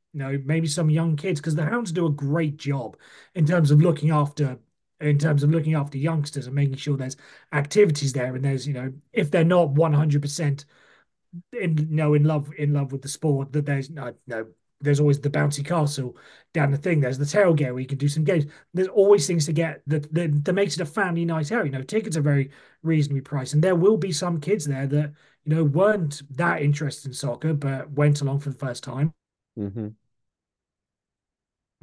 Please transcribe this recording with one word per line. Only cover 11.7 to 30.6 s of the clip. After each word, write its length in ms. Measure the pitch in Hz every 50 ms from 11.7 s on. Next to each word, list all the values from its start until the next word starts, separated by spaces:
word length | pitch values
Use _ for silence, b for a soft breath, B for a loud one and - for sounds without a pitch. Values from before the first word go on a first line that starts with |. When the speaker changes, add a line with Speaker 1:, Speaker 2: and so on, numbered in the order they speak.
| 156
Speaker 1:
you 180 | 151 151 160 156
know, 180 | 156 156 151 151
in 120 | 147 147
love, 260 | 156 156 147 - - -
in 160 | - 151 147 147
love 180 | 143 139 127
with 100 | 135 135
the 60 | -
sport, 460 | 143 - - - 156 143 135 139 143 131
that 120 | 151 147
there's 240 | 143 143 139 135 143
no, 240 | 165 147 135 151 120 _ _
no, 180 | - 120 110 113 110 - _ _ _ _ -
there's 180 | 139 143 143 139
always 180 | 151 147 143
the 120 | 143 - 143
bouncy 340 | 143 147 147 143 143 - 143
castle 540 | - 175 165 151 143 - - 127 123 - B B B B B B B -
down 180 | 151 147 139
the 60 | 139
thing. 220 | 139 - 185 170 151
There's 180 | 139 123 135
the 60 | 131 147
tailgate 480 | 147 - 208 202 180 160 139 143 127
where 80 | 123 127
you 80 | 131
can 100 | - 139
do 120 | 120 139 147
some 160 | 147 160 156
games. 220 | 143 185 165 147 143 B B B B -
There's 160 | 175 190 190
always 380 | 190 214 196 202 202 202 -
things 180 | - 175 165 147
to 80 | 165 156
get 280 | 156 165 160 151 - -
that, 260 | 139 156 151 143 - 156
that, 300 | 170 175 156 147 147 143
that 80 | 185
makes 240 | 175 196 202 202 -
it 60 | 170
a 40 | 175
family 380 | 147 - 220 196 180 170 170 170
night 300 | 170 165 160 151 147 214
out. 100 | 240 190
You 80 | 139
know, 120 | 131 131 135
tickets 340 | - 208 220 214 220 160
are 40 | 165
very 300 | 139 147 143 139 131 135 B B B B B B B
reasonably 380 | 160 160 156 143 135 139 135
priced, 320 | - - 147 135 131 - 147
and 100 | 151 165
there 120 | 190 185
will 200 | 170 175 202 220
be 160 | 185 156 190
some 300 | 160 - 185 175 170 156
kids 240 | 147 180 208 214 147
there 220 | 147 135 131 139
that, 260 | 135 143 147 151 147 B B B B B B B
you 100 | 151 156
know, 80 | 160 160
weren't 580 | 147 135 165 190 214 214 208 170 143 143 - - - 131
that 260 | 127 170 170 170 165
interested 460 | 147 147 147 147 160 139 - - -
in 60 | 135 123
soccer, 400 | - - 131 120 - - 160 160
but 380 | 143 143 139 135 131 - -
went 280 | 143 143 147 147 147 143
along 200 | 143 135 139 139
for 100 | - 143
the 80 | 135
first 260 | - 143 131 120 - -
time. 300 | - - 131 147 165 - _ _ _ _ _ _ _ -
Speaker 2:
Mm-hmm. 300 | - 101 101 98 117 107 104 107 _ _ _ _ _ _ _ _ _ _ _ _ _